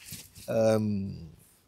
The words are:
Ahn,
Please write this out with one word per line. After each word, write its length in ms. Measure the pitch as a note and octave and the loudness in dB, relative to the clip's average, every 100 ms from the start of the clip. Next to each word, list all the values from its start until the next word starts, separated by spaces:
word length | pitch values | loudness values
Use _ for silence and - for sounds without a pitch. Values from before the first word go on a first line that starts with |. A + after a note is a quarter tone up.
| - - - - - | -16 -16 -16 -14 -2
Ahn, 840 | A#2 A2 A2 G#2+ G2+ G2 F2 D#2+ - - _ | 4 4 4 2 -2 -4 -8 -14 -20 -20 _